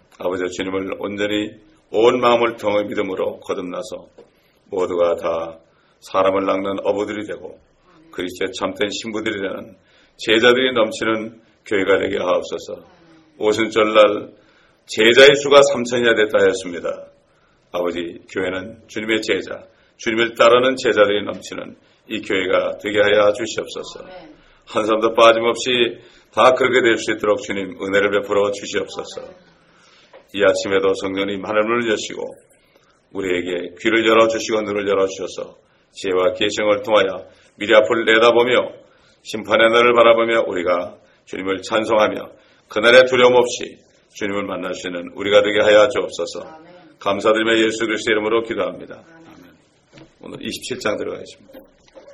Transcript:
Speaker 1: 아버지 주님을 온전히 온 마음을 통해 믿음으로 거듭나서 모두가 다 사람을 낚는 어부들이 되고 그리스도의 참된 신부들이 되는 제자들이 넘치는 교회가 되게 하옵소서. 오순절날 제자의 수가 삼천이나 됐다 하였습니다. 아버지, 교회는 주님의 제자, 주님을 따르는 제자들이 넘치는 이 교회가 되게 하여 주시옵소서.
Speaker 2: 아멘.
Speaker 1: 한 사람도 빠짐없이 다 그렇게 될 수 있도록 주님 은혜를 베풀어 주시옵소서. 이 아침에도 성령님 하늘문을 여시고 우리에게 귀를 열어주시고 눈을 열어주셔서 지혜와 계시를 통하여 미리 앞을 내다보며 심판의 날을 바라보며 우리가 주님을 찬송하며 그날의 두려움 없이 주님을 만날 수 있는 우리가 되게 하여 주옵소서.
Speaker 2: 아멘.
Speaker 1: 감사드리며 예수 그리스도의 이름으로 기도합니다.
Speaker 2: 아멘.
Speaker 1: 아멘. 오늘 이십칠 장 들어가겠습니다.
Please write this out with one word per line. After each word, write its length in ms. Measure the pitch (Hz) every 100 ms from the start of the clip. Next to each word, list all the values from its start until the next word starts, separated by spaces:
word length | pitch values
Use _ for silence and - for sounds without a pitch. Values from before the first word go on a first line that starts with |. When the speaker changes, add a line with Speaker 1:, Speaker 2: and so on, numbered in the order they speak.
| _ -
Speaker 1:
아버지 240 | 92 92 90 90
주님을 380 | 95 95 98 -
온전히 520 | 101 101 104 104 107 - _ _ _
온 280 | 104 120 127
마음을 380 | 123 120 120 110
통해 260 | 107 104
믿음으로 560 | 101 104 95 90 87 -
거듭나서 680 | - 92 90 90 90 87 - - - _ _ _ _
모두가 440 | 95 87 87 85 85
다 440 | 87 82 82 - _ _ _ _
사람을 460 | - 95 95 95 95
낚는 340 | 95 98 101
어부들이 420 | 95 101 104 107 101
되고 320 | 85 87 - _ _ _ _ _
그리스도의 400 | - 90 - 95
참된 360 | - 95 95 101
신부들이 520 | 95 113 107 107 101
되는 340 | 95 101 98 - _ _ _ _
제자들이 560 | - 113 120 123 131
넘치는 680 | 123 107 - 113 110 110 - _ _ -
교회가 340 | 104 92 95
되게 180 | 95 98
하옵소서. 680 | 90 87 - 82 - - - _ _ _ _ -
오순절날 920 | 107 107 107 113 107 107 104 104 - - _ _ _ _ -
제자의 500 | - 110 120 139 147
수가 260 | 143 143
삼천이나 520 | 143 123 120 123 120 107
됐다 240 | 107 104
하였습니다. 680 | 98 90 90 85 85 - - _ _ _ _ _ _
아버지, 480 | 90 87 87 85 90 -
교회는 560 | 120 113 92 92 - -
주님의 340 | - 110 110
제자, 420 | - 95 - - - _ _ _
주님을 380 | - 113 117 113
따르는 400 | 120 120 131 131
제자들이 480 | 123 104 101 104
넘치는 540 | 98 95 - 90 90 - _ _ -
이 140 | 110
교회가 560 | - 98 92 92 90 82
되게 200 | 104 104
하여 320 | 101 104 104
주시옵소서. 720 | 104 110 - - 82 - -
Speaker 2:
아멘. 300 | - - - - _ _ -
Speaker 1:
한 200 | 117 107
사람도 280 | 107 110
빠짐없이 880 | - 113 113 117 113 131 123 113 - - _ _
다 200 | - 120
그렇게 280 | 131 127 127
될 160 | 117 110
수 140 | -
있도록 260 | 110 104 101
주님 360 | 98 98 92 90
은혜를 400 | 98 98 101 101
베풀어 300 | 98 101 101
주시옵소서. 720 | 101 101 104 90 - - - - - _ _ _ _ _ _ _ - _ 98
이 80 |
아침에도 500 | 98 92 104 98 95 95
성령님 440 | 98 95 98 101 95
하늘문을 460 | 107 107 120 117
여시고 320 | 104 - - - - _ _ _ _ _ _ _
우리에게 640 | 95 95 87 87 87 87 -
귀를 280 | 110 110 110
열어주시고 540 | 113 113 113 113 110
눈을 260 | 101 101 98
열어주셔서 680 | 98 95 - 90 - - - _ _ _
지혜와 420 | - 98 92 90
계시를 480 | - 104 104 107 104
통하여 440 | 113 107 95 95 - _ _ -
미리 180 | 104 110
앞을 300 | 107 117 110
내다보며 680 | 113 120 117 123 117 - - - _ _ _
심판의 480 | - 110 95 110 113
날을 240 | 117 120
바라보며 520 | 117 117 113 117 117 104
우리가 500 | 92 85 87 90 - _ _ _
주님을 360 | 90 95 95
찬송하며 720 | - 110 107 110 104 - - - _ _ _
그날의 380 | 110 117 123 127
두려움 300 | 127 123 123
없이 420 | 120 - - - _ _ _ -
주님을 300 | 104 101 98
만날 280 | 92 90
수 140 | 87 92
있는 240 | 87 87
우리가 300 | - 101 104
되게 160 | 104 104
하여 260 | 104 104 104
주옵소서. 540 | 104 90 - 87 -
Speaker 2:
아멘. 320 | - - - - - _
Speaker 1:
감사드리며 580 | 101 101 107 110 113 113
예수 260 | 110 110 113
그리스도의 280 | 107 117
이름으로 300 | 107 107 113
기도합니다. 600 | 110 101 90 87 82 - -
Speaker 2:
아멘. 200 | - -
Speaker 1:
아멘. 240 | - - _ _ _ _ - - _
오늘 160 | - 90
이십칠 380 | - 98 - 123
장 180 | 110 98
들어가겠습니다. 640 | 92 92 - - _ - - _ _ - -